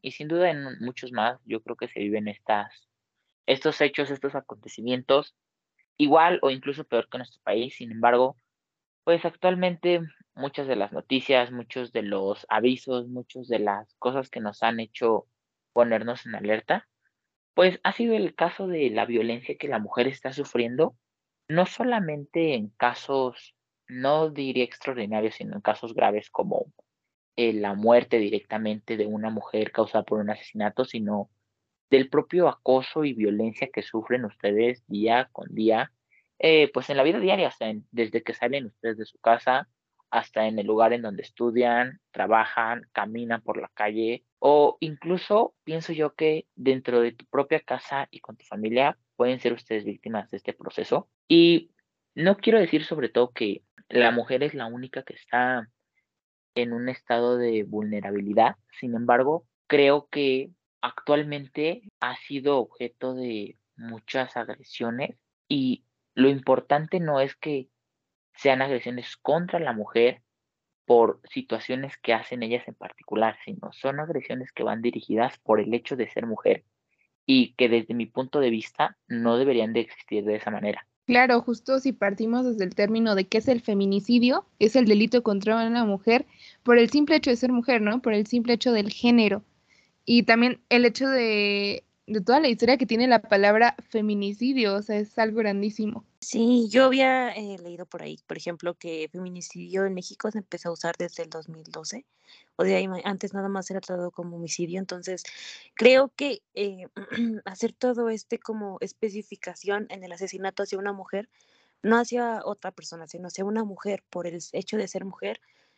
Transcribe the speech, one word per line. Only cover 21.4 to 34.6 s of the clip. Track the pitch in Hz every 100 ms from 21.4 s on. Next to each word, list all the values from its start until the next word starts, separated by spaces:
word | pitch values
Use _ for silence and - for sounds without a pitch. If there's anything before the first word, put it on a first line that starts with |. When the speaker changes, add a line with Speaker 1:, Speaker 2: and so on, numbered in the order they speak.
| -
Speaker 1:
no | 160 185
solamente | - 247 233 165 147 143 170 165
en | 127 104 -
casos, | 120 120 - 135 127 - - _ _ _ -
no | 127 135 151 160
diría | 147 135 127
extraordinarios, | 120 - - 123 104 110 110
sino | - 107 101
en |
casos | 107 107 117
graves | 113 104 107 -
como, | - - - - _ _ _ _ _ _ -
eh, | 117
la | 107 101
muerte | 101 110 120 - 117
directamente | 104 104 - 110 107 107 - 110
de | 104
una | 107 110
mujer | 110 - 107 104
causada | - 107 -
por | - 107
un | 104
asesinato, | 107 - 107 104 -
sino | 127 117 104 104 - _ _ _ _ _ -
del | 135 131
propio | 147 147 175 165
acoso | - - 131 131 160
y | 147
violencia | 110 104 104 110 110 131
que | -
sufren | - 110 - 123 110
ustedes | - 104 104